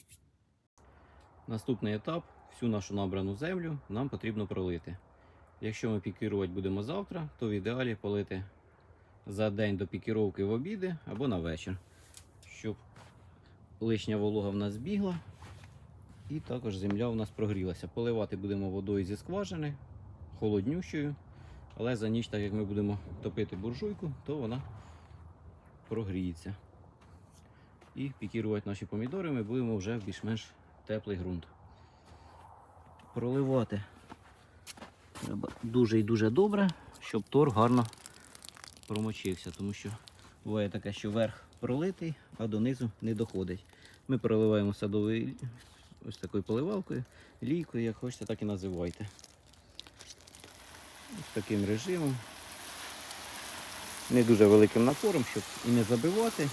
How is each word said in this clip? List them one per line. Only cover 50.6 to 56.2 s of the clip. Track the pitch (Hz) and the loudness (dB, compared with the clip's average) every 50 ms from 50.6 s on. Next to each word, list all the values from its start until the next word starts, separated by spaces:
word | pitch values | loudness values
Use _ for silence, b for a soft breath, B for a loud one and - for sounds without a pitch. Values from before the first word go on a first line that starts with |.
| - - - - - - - - - - - 180 | -20 -20 -20 -18 -18 -18 -18 -18 -16 -14 -12 -12
Ось | 143 - - | -10 -6 -4
таким | 110 98 - 107 101 98 | -4 -2 0 2 2 2
режимом. | 98 107 110 127 185 180 170 156 139 131 117 107 - - - - - - - - - - - - - - - - - - - - - - - - - - - - - - - - - - - - - | 2 0 0 0 0 0 0 2 0 0 -2 -6 -10 -14 -14 -14 -14 -14 -12 -12 -12 -10 -10 -10 -10 -10 -10 -10 -10 -10 -10 -10 -10 -10 -10 -10 -10 -10 -10 -10 -10 -10 -10 -10 -8 -8 -8 0 4
Не | 123 123 | 6 8
дуже | 113 117 113 101 107 | 8 8 10 12 12
великим | 101 107 107 107 101 - 113 120 | 12 12 12 12 10 8 8 6
напором, | 131 147 - - 208 175 143 117 - | 6 6 4 4 4 4 4 2 2
щоб | - 107 - - - - - 120 | -2 -4 -4 -4 -6 -2 2 4
і | |
не | 120 117 | 4 6
забивати. | 107 104 123 113 139 170 196 220 | 6 4 4 4 4 4 4 4